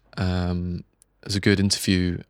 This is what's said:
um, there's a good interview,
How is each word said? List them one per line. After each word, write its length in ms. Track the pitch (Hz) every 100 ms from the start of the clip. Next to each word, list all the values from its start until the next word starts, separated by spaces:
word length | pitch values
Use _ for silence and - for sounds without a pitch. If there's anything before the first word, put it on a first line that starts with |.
| _ -
um, 680 | 92 90 90 87 87 87 - _ _ _
there's 160 | - 98
a 40 |
good 200 | 104 101
interview, 580 | 98 - - 92 90 82